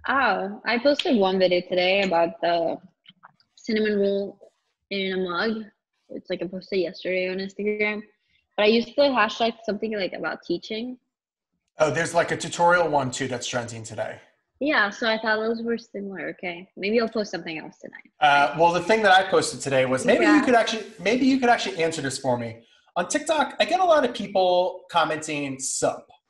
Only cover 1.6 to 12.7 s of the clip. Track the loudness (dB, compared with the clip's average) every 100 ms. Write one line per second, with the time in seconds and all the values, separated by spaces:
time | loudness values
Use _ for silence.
1.6 | 0 0 2 2 2 2 0 0 0 0
2.6 | -2 -6 -14 _ -20 _ -20 _ _ _
3.6 | -4 0 0 2 0 0 -6 -12 -20 _
4.6 | _ _ _ -6 -4 -2 -2 -2 -2 -4
5.6 | -10 _ _ _ _ -16 -8 -8 -6 -10
6.6 | -6 -4 -4 -6 -4 -4 -2 -6 -8 -6
7.6 | -4 -2 -2 -4 -12 _ _ _ _ 2
8.6 | 4 4 2 2 2 4 0 0 -2 -2
9.6 | -6 -4 -4 -4 -6 -6 -8 -8 -6 -6
10.6 | -4 -8 -8 -12 _ _ _ _ _ _
11.6 | _ 0 0 0 0 0 0 -2 -6 2
12.6 | 4